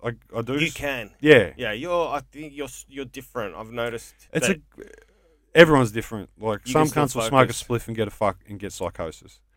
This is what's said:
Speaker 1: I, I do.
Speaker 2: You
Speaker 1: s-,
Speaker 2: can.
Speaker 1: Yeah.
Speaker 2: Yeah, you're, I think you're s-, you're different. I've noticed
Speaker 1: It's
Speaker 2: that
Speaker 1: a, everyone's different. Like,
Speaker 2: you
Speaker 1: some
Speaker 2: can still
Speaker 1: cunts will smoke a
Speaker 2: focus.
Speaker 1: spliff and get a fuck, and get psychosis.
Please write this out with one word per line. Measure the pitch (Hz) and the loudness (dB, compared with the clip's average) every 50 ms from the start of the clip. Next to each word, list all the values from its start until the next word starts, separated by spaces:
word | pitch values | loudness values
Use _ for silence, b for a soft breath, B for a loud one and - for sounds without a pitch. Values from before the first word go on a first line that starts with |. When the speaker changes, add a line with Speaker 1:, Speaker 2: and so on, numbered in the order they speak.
| - | -10
Speaker 1:
I, | 120 120 - _ _ - | -10 -10 -10 _ _ -8
I | 113 117 | -8 -6
do. | 117 131 147 | -4 -2 -2
Speaker 2:
You | 160 160 | -2 -4
Speaker 1:
s-, | 139 | -4
Speaker 2:
can. | - 139 143 139 123 110 95 - _ | -6 -8 -6 -6 -8 -10 -12 -14 _
Speaker 1:
Yeah. | 139 151 151 120 98 80 67 - | 6 8 8 8 8 4 -2 -8
Speaker 2:
Yeah, | 123 110 | -8 -6
you're, | 104 113 147 180 175 175 165 131 | -6 -6 -6 -4 -4 -2 -2 -2
I | 135 143 131 - | -4 -6 -8 -10
think | _ 143 156 151 139 | _ -18 -18 -16 -12
you're | 143 143 | -12 -12
s-, | 131 - - - - | -12 -12 -18 -20 -18
you're | 139 139 135 | -14 -14 -14
different. | 127 - 135 131 - _ 123 107 98 80 | -12 -14 -16 -18 -12 _ -10 -8 -8 -10
I've | 87 110 110 | -12 -16 -12
noticed | 117 120 117 120 113 113 - - - _ _ _ | -8 -6 -6 -6 -6 -8 -12 -16 -20 _ _ _
Speaker 1:
It's | - 160 127 123 | -4 -2 0 0
Speaker 2:
that | 190 151 - _ _ - | -2 -2 -6 _ _ -20
Speaker 1:
a, | - - - - - _ _ _ _ _ _ _ _ _ _ | -20 -20 -20 -20 -20 _ _ _ _ _ _ _ _ _ _
everyone's | 156 170 160 151 135 127 110 | 8 8 8 8 6 4 2
different. | 101 113 - - 113 107 92 - _ _ | 0 -6 -8 -8 -10 -12 -12 -14 _ _
Like, | 107 110 104 101 - 123 | -6 -4 -4 -4 -6 -2
Speaker 2:
you | 131 | 0
Speaker 1:
some | 156 156 151 | 2 2 2
Speaker 2:
can | |
still | - 151 147 | 2 0 0
Speaker 1:
cunts | 127 - | 0 0
will | 127 113 113 | -2 -2 2
smoke | 135 131 127 107 | 4 4 4 4
a | 117 | 2
Speaker 2:
focus. | - - | -4 -6
Speaker 1:
spliff | - 120 113 - - | -4 -4 -4 -4 -6
and | 117 | -6
get | 110 107 104 | -4 -4 -6
a | |
fuck, | - - 107 101 95 - _ - | -4 -2 -2 -2 -2 -4 _ -16
and | 101 92 | -16 -14
get | 98 95 - | -12 -14 -10
psychosis. | - 92 85 - - 87 80 - - - - - _ _ _ _ | -8 -8 -8 -8 -8 -10 -10 -10 -14 -20 -20 -20 _ _ _ _